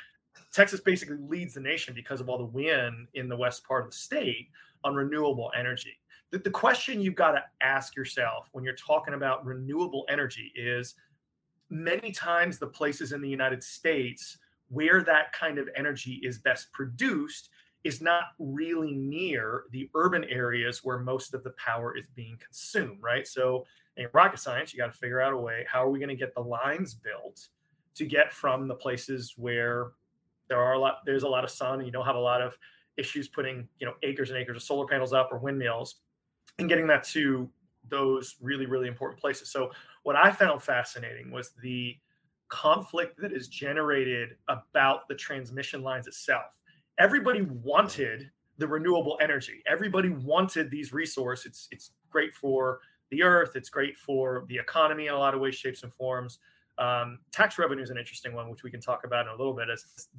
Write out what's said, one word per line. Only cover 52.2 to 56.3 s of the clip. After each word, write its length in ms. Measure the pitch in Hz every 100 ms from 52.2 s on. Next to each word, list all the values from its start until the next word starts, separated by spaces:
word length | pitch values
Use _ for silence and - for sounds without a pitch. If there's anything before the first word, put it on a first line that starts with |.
| 156
for 460 | - 139 131 131 127 _ _ -
the 120 | 143
earth. 340 | 180 175 123 135
It's 120 | 127
great 280 | 139 143 -
for 480 | - 131 131 131 185
the 80 | 123
economy 500 | - 165 156 156 151
in 60 |
a 40 | 143
lot 160 | 139
of 60 | 135
ways, 160 | 135 135
shapes, 260 | 131 127
and 100 | 120
forms. 460 | - 131 127 120